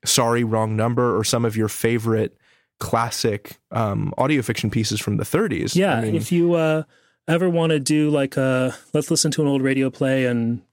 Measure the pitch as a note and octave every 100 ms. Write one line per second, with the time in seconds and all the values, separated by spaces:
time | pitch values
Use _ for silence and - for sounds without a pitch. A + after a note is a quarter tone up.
0 | - - A#2 A#2 A#2+ A2 A2 A2 A2+ A#2+
1 | B2 G2 A2 A#2+ A#2+ G#2+ G#2+ - A#2 A#2
2 | A2+ A2 A2 _ _ _ _ _ - A2+
3 | A#2 - A#2+ G#2 - - _ A#2 A2+ G#2
4 | G2+ - C3 D3+ A#2+ A2+ A2 A#2 A2 A2
5 | - G#2+ G#2 C#3+ G#3+ G#2 - E3+ F#3+ B2
6 | A2+ C3 A2 F3 E3+ E3+ D#3+ D#3 D#3 _
7 | _ _ - E3 F3+ E3+ E3 D#3+ C3+ D3+
8 | D3+ D3 C#3 - C3 B2+ B2+ - - D3+
9 | D3+ D#3+ D#3+ - D3+ C#3 C3 C3+ C3+ -
10 | C3+ C3+ B2+ A#2+ A#2 A#2 -